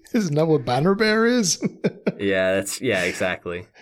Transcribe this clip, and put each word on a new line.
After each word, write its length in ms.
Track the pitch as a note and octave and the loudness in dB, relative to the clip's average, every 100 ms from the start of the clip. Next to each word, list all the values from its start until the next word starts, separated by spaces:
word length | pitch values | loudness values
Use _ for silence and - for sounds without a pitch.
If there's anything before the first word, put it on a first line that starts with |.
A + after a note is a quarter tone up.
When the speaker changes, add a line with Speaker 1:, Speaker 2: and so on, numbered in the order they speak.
Speaker 1:
<laughs> 80 | - | -4
Isn't 220 | A#3+ F#3+ | -2 0
that 120 | D3 D#3+ | 0 2
what 180 | D3+ | 2
Banner 300 | B2 - E3 | 0 0 2
Bear 320 | G3 G#3+ A3 A3+ | 2 2 2 2
is? 360 | B3 F#3+ - A3 | 2 0 -2 -4
<laughs> 500 | - - - - - | -4 -4 -4 -6 -2
Speaker 2:
Yeah, 360 | G2 F#2+ F#2+ | 0 2 2
that's, 260 | F#2+ G2 - | 2 -2 -4
yeah, 220 | B2+ G2 | -2 0
exactly. 640 | F2+ - F#2+ F2 F2+ F2 E2+ _ | 0 -2 -4 -4 -6 -10 -10 _